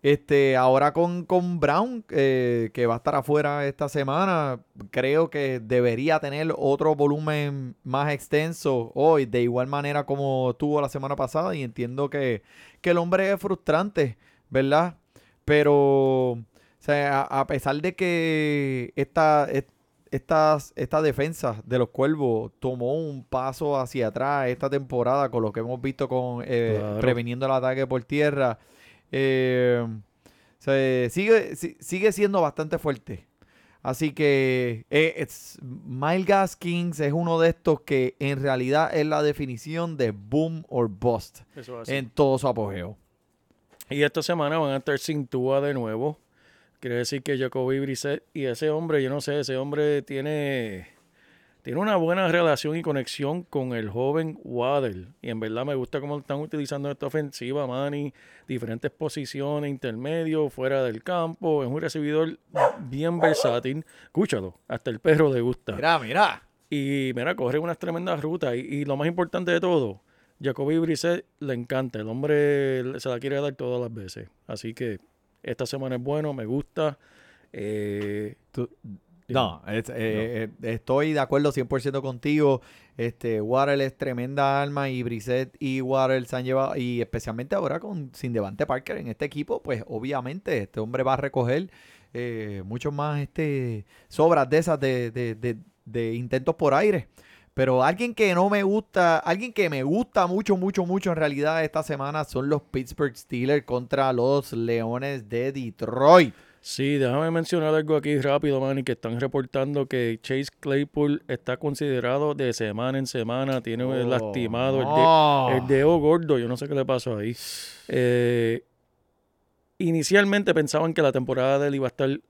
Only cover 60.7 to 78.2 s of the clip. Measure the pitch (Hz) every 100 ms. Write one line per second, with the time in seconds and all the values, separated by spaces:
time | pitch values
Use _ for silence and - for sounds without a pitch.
60.7 | 135 127 110 - 180 165 165 165 147 127
61.7 | 147 160 160 147 151 165 - _ - -
62.7 | - 143 131 165 170 - 151 131 120 120
63.7 | 143 - - - - 202 113 95 - _
64.7 | 117 - 113 165 156 151 127 120 123 -
65.7 | 101 151 165 110 156 202 - _ _ _
66.7 | 147 139 139 131 120 131 190 123 147 170
67.7 | 165 175 165 180 165 151 170 160 120 131
68.7 | 143 143 139 151 175 170 175 175 170 180
69.7 | 170 120 98 _ _ _ _ 139 131 139
70.7 | 160 165 151 170 175 - _ 143 123 120
71.7 | 131 135 110 110 117 147 147 147 143 135
72.7 | 131 123 127 135 120 131 139 143 135 123
73.7 | 123 120 110 95 107 104 _ - 107 113
74.7 | 113 120 98 _ _ _ _ - 117 123
75.7 | 139 131 123 127 147 151 135 110 135 139
76.7 | - 156 139 _ _ - _ _ - 104
77.7 | 107 104 101 101 104